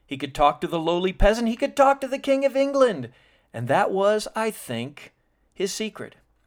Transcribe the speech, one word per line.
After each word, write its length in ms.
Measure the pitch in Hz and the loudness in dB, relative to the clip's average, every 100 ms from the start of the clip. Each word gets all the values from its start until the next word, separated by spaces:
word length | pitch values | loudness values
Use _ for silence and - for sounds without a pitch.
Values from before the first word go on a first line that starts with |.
| - | -12
He 120 | 139 | -10
could 160 | 139 | -6
talk 260 | 135 147 151 | 2 2 2
to 60 | 175 | -2
the 100 | 165 | -2
lowly 340 | 160 175 185 | 0 0 0
peasant. 360 | 185 208 220 233 | 4 4 4 0
He 80 | 233 | -2
could 180 | 277 | -2
talk 260 | 277 277 269 | 2 4 2
to 60 | 262 | -2
the 100 | 269 | -4
King 260 | 277 269 | 0 0
of 100 | 277 | 2
England. 560 | 247 277 277 254 170 117 - _ _ _ | 0 0 2 2 0 -8 -14 _ _ _
And 140 | 113 120 | -8 0
that 240 | 156 202 | 2 2
was, 380 | 190 196 214 - - | 0 2 0 -2 -6
I 140 | 220 | -6
think, 640 | 214 - 117 127 147 - _ _ _ _ | -6 -8 -8 -8 -12 -20 _ _ _ _
his 180 | - 185 | -8 -6
secret. 440 | - 220 - 110 - _ _ | -4 -8 -10 -16 -18 _ _